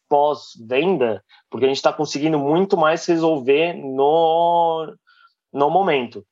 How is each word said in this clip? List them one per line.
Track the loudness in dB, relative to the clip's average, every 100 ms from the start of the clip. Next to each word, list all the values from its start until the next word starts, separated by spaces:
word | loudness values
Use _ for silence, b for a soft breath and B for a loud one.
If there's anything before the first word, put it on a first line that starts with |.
| -2
pós-venda, | 2 2 -2 -8 -16 -4 -2 0 0 -2 -4 _ b b
porque | -2 -2
a |
gente | 0
tá | -2
conseguindo | -2 -4 -4 -2 0
muito | 0 0 0 0
mais | 0 0
resolver | 0 0 0 0 2 2 0
no, | -4 -6 0 2 4 2 2 2 2 0 -2 -8 -14 _ b b b _
no | 0 2
momento. | 2 2 0 -2 -10 -20